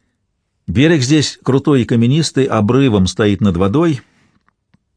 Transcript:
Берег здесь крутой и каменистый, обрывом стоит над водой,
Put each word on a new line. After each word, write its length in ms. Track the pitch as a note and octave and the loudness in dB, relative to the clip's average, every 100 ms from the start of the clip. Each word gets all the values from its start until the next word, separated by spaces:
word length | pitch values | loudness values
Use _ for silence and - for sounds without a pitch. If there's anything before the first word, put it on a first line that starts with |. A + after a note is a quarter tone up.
| _ _ _ _ _ _ - | _ _ _ _ _ _ -8
Берег 360 | F2 D#3 E3+ | 0 2 2
здесь 360 | B2 D#3 C3 - | 2 0 0 -6
крутой 380 | - C3 D3 C#3 | -2 -2 2 0
и 20 | |
каменистый, 640 | A2+ A#2 A#2 D3+ D3+ - B2+ | 0 0 0 0 -2 -2 -2
обрывом 600 | A2 G#2 B2 C3+ G#2 F2+ | 0 0 2 2 2 0
стоит 340 | - G#2+ G2 | 0 -2 0
над 160 | G#2 E2+ | -2 0
водой, 440 | G2 C3 E3+ C3 - _ _ _ _ _ _ _ _ | -2 0 -2 -4 -10 _ _ _ _ _ _ _ _